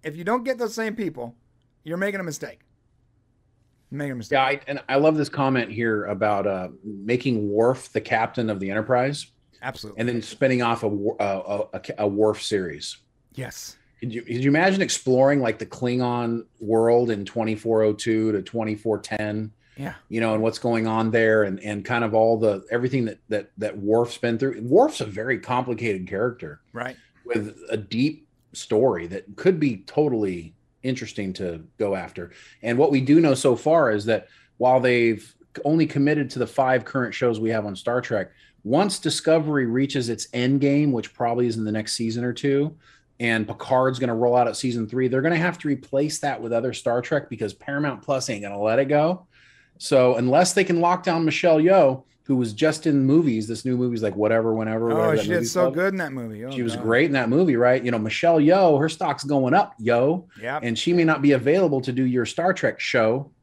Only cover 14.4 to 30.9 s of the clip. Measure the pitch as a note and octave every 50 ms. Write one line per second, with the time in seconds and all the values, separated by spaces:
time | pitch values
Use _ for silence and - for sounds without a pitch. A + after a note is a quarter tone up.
14.4 | C3 C#3 C#3 D#3 F3 F#3+ F#3+ G3 F#3+ A#2+ - - - C3 B2+ B2+ C3 C#3 C#3+ C#3+
15.4 | C3 A2+ G#2+ - A2 G2+ - - C3 B2 A#2+ B2+ B2 B2 A#2+ A#2+ A#2+ A#2 A#2 A#2
16.4 | - _ _ _ A2+ G#2 A2 A2+ A2+ A#2 A#2+ A#2+ B2 A#2 A2+ G2+ G2+ F#2+ - A#2
17.4 | A2 A2+ A2 G#2+ - A2+ A2+ A2 A2 G#2+ G#2+ G#2+ - A#2+ A2+ A2 A2 A2 G#2+ G2+
18.4 | F#2+ - - A#2 A2 G#2+ G#2+ G#2 - A#2 G#2+ G#2 - - A2 G#2+ G#2+ G#2+ G#2 G#2+
19.4 | A2 G#2+ - _ _ _ _ - C#3 C#3+ - - _ _ - A2+ A2+ A2+ A2 G#2+
20.4 | A2 A2+ A2 - - B2+ A#2 A2+ A2 A2 A2 A2 A2+ A2+ G#2+ A#2 A2+ A2 A2 A2
21.4 | G#2+ G2 F#2+ G2 G2 G#2 G#2 G2+ F#2+ - B2+ A#2+ A#2 A2 G#2 A2 A2 A2+ A#2 A2
22.4 | A2 A2 G2+ G2 G2 - A2+ A#2+ B2 C3 B2+ C3+ A#2+ A2 G2+ _ _ _ G#2+ G#2
23.4 | F#2+ - _ - G#2+ G#2+ - G#2 G2 G2+ A2 A2+ A#2 A#2 - - - A#2+ A#2 A2+
24.4 | C3 C3+ B2 G2+ A2 B2 C3+ F3+ B3+ D#4 D4+ - - G#2+ G2 G2+ A2 B2+ C3 G#2+
25.4 | - - B2+ B2 B2+ B2 B2 A2 A#2+ A#2 G2+ F#2+ F2+ F2 G2+ F#2+ A2 B2 A2+ -
26.4 | - D#2 D2 - _ _ _ A#2 A#2+ B2+ B2+ - _ _ _ _ _ A#2+ A#2+ A2+
27.4 | G2+ G#2 - - - - - A2 G#2 F#2 - A2+ B2+ D3+ D3+ - _ _ _ _
28.4 | _ _ - - - - A#2 G#2+ B2 C3 G#2+ F2 E2+ E2+ F#2 G2 - - G2+ -
29.4 | - F3+ F#3+ D#3+ D3+ C#3 A2+ F#2+ - - - - D3+ D3 B2+ A2+ G#2+ G2 F#2 F2
30.4 | E2 E2 _ _ _ _ _ _ _ B2+